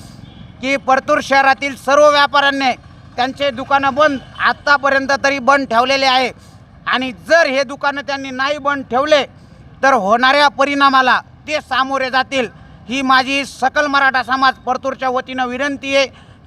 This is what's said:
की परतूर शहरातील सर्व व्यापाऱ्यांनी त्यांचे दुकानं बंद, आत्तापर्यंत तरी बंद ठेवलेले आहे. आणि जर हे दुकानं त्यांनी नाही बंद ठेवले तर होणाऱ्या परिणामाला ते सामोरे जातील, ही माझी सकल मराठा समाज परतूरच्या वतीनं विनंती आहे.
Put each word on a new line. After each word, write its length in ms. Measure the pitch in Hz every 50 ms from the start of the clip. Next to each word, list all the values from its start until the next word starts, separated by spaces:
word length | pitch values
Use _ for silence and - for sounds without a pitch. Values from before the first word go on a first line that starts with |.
| - - - - - - - - - - - -
की 160 | 247 262 277
परतूर 420 | 269 - 262 269 269 - 294 302 294
शहरातील 540 | - - 269 269 269 269 269 - 277 285 262
सर्व 340 | - - 262 277 294 294 302
व्यापाऱ्यांनी 600 | 294 285 285 277 269 285 277 277 277 277 269 254 220 - - - - - - - -
त्यांचे 340 | 247 240 269 254 - 285 285
दुकानं 440 | 240 233 262 - 277 277 277 277 247
बंद, 240 | 285 311 302 277 247 - - - -
आत्तापर्यंत 720 | - 233 247 - - 294 285 277 262 269 269 269 269 262 277 247 -
तरी 140 | 277 277 277
बंद 280 | 240 233 277 277 269
ठेवलेले 400 | - 226 226 254 254 277 269 269
आहे. 240 | 262 254 262 262 220 170 - - - - - - - - - -
आणि 260 | 170 202 247 262 254
जर 340 | 220 170 - 226 311 339 330
हे 180 | 294 254 269 277
दुकानं 360 | 233 285 - - 277 277 285
त्यांनी 300 | 277 285 277 269 269 269
नाही 280 | 254 254 269 285 294 302
बंद 260 | 269 277 269 277 254 -
ठेवले 340 | 226 247 285 302 302 285 233 - - - - - - - - - - -
तर 100 | - 269
होणाऱ्या 560 | 269 233 185 196 220 240 254 262 285 294 294 277
परिणामाला 720 | - 247 277 277 285 277 277 277 262 262 262 254 220 185 - - - - - 285
ते 120 | 302 294
सामोरे 500 | - - 254 247 262 269 269 262 262 254
जातील, 360 | 233 262 254 - 277 262 240 196 - - - - - - - -
ही 140 | 240 269
माझी 420 | 269 254 262 254 262 262 277 277 269
सकल 420 | - - - 247 262 - 294 294
मराठा 360 | 285 277 277 277 269 262 262
समाज 320 | 233 220 262 262 269 262 262
परतूरच्या 540 | - - 240 254 254 - 269 262 - 262 262
वतीनं 380 | 247 254 254 254 262 262 254
विनंती 500 | 247 247 254 277 285 277 - 277 269 277
आहे. 100 | 277 269 233 - - - - - - -